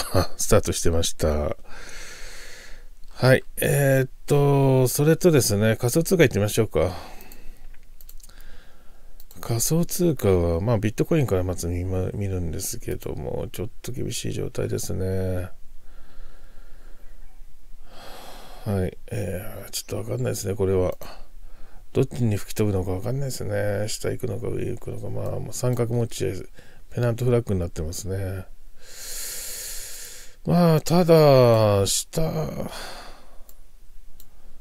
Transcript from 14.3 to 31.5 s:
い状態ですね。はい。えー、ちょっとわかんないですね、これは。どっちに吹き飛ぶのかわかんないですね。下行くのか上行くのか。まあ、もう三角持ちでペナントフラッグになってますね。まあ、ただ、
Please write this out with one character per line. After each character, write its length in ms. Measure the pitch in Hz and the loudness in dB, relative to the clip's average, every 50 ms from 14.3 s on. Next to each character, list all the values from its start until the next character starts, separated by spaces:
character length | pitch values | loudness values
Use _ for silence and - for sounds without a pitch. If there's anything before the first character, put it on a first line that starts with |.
い 20 | |
状 180 | 104 104 98 95 | -4 -4 -4 -4
態 180 | - - 104 107 | -2 -2 -2 -2
で 100 | 107 101 | -2 -4
す 160 | - - 98 | -4 -4 -2
ね。 560 | 92 92 92 95 92 95 92 92 90 90 87 - - - - - - - - - - - - - - - - - - - - - - - - - - - - - - - - - - - - - - - - - - - - - - - - - - - - - - - - - - - - - - - | -2 -2 0 0 0 0 0 -2 -2 -4 -4 -6 -6 -6 -6 -6 -6 -6 -6 -6 -4 -6 -4 -4 -4 -4 -4 -6 -6 -8 -8 -8 -8 -8 -6 -8 -8 -6 -8 -8 -6 -6 -6 -6 -6 -6 -6 -8 -8 -8 -8 -8 -8 -6 -8 -6 -6 -6 -8 -8 -8 -10 -10 -10 -10 -10 -10 -10 -10 -10 -10 -10 -6 -4
は 220 | 113 101 95 92 | -2 0 0 0
い。 100 | - - - - - | -2 -4 -6 -8 -8
え 540 | 113 110 98 95 98 92 101 - 98 98 98 | -6 -6 -4 -4 -4 -6 -6 -6 -8 -8 -10
ー、 40 | - | -8
ち 100 | - - | -10 -10
ょ 20 | |
っ 40 | - | -8
と 100 | - 104 | -6 -6
わ 80 | 110 113 | -6 -4
か 120 | 110 110 | -4 -4
ん 60 | 123 | -2
な 80 | 123 110 | -2 -2
い 20 | |
で 20 | 107 | -2
す 100 | - 101 | -2 -4
ね、 80 | 98 101 | -4 -2
こ 120 | 98 95 | 0 2
れ 80 | 92 98 | 2 2
は。 220 | 92 90 - - - - - - - - - - - - - - - - - - - - - | 2 2 0 0 -4 -6 -8 -6 -6 -8 -8 -8 -8 -8 -8 -6 -6 -6 -6 -6 -8 -8 -2
ど 100 | - 113 | 0 0
っ 40 | 135 | 0
ち 160 | - - 143 | 0 0 0
に 140 | 120 107 104 | 2 2 2
吹 180 | 95 - - - | 0 -2 -2 0
き 0 | |
飛 160 | - 107 104 | 0 0 2
ぶ 60 | 101 | 2
の 80 | 95 87 | 0 0
か 60 | 92 | -2
わ 80 | 92 92 | -2 -2
か 120 | 107 117 | -2 -4
ん 60 | 131 139 | -2 -2
な 80 | 143 | -2
い 40 | 131 | -4
で 0 | |
す 140 | - - 98 | -4 -4 -4
ね。 440 | 101 101 101 101 104 101 104 104 104 | -4 -2 0 0 0 0 0 -2 -2
下 220 | - - - - | -4 -4 -2 -4
行 100 | 110 110 | -2 -2
く 60 | - | -4
の 120 | 107 104 104 | -4 -4 -4
か 100 | 104 98 | -4 -4
上 160 | 101 95 101 | -2 -2 -2
行 120 | 101 101 - | -4 -4 -6
く 120 | - - | -6 -8
の 100 | 104 104 | -6 -6
か。 80 | 104 98 | -6 -4
ま 280 | 101 101 101 101 98 | -4 -2 -2 -2 -4
あ、 40 | 98 | -4
も 100 | 131 123 | -4 -4
う 20 | |
三 220 | - - - 123 123 | -4 -2 0 0 2
角 200 | 120 120 113 120 | 2 0 0 0
持 120 | 120 117 | 0 0
ち 180 | - - - 98 | -2 -2 -2 -2
で 100 | 98 95 - - - - - - - - - - - | -2 -2 -4 -8 -8 -12 -12 -12 -14 -14 -12 -12 -8
ペ 100 | - 123 | -2 0
ナ 100 | 120 120 | 0 0
ン 60 | 113 | 0
ト 80 | - 123 | 0 2
フ 60 | 127 | 2
ラ 80 | 120 120 | 4 2
ッ 40 | |
グ 120 | 117 - 101 | 2 2 0
に 60 | 92 | 0
な 60 | 85 | 0
っ 40 | 82 | -2
て 120 | - - | -4 -4
ま 100 | 80 80 | -4 -4
す 160 | 90 - - 92 | -6 -6 -6 -4
ね。 380 | 95 95 95 92 98 95 - - - - - - - - - - - - - - - - - - - - - - - - - - - - - - - - - - - - - - - - - | -4 -2 -2 -4 -4 -6 -8 -8 -10 -10 -10 -8 -8 -8 -8 -10 -10 -10 -10 -8 -8 -8 -8 -8 -8 -8 -8 -8 -8 -8 -8 -8 -8 -8 -6 -8 -8 -10 -10 -12 -12 -12 -12 -12 -12 -6 0
ま 300 | 156 165 175 175 165 160 | 2 4 6 6 6 6
あ、 40 | 151 | 4
た 240 | - - 165 175 175 | 4 4 4 6 8
だ、 800 | 165 165 156 151 147 135 131 123 120 | 8 8 10 10 10 10 10 10 10